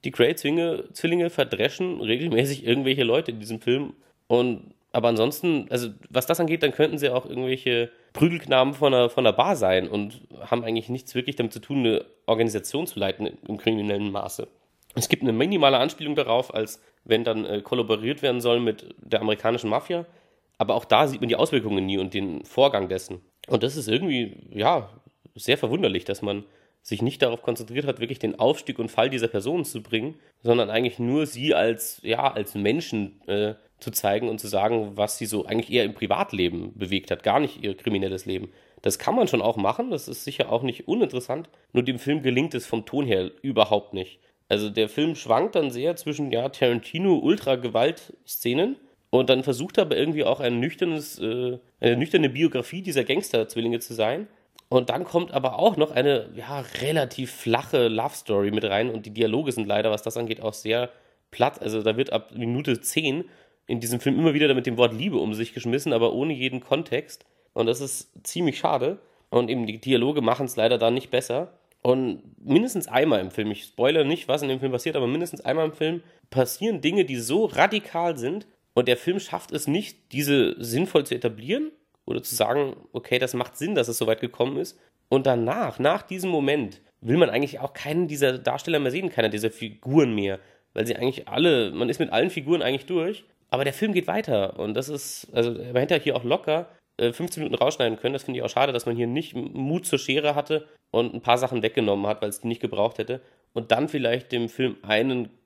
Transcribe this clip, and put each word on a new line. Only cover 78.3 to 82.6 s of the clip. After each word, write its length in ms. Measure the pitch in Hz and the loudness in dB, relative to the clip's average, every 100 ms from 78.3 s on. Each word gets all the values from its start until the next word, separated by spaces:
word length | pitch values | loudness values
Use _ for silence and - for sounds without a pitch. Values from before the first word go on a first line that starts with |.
| 196 - _ _ | -6 -10 _ _
und 140 | - 127 | 0 2
der 80 | 123 | 2
Film 240 | - 190 | 0 -4
schafft 320 | - 170 - | -4 -10 -6
es 140 | 113 - | -6 -2
nicht, 460 | 165 202 - _ | -2 -2 -16 _
diese 500 | 127 143 143 98 - | -6 2 4 4 0
sinnvoll 420 | 117 120 185 160 | -4 -2 2 2
zu 100 | 139 | 2
etablieren 560 | 123 120 110 123 240 311 - _ _ - | -2 -2 -4 -4 -2 -2 -10 _ _ -6
oder 160 | - | -6
zu 120 | - | -4
sagen, 400 | 117 107 135 | -2 0 2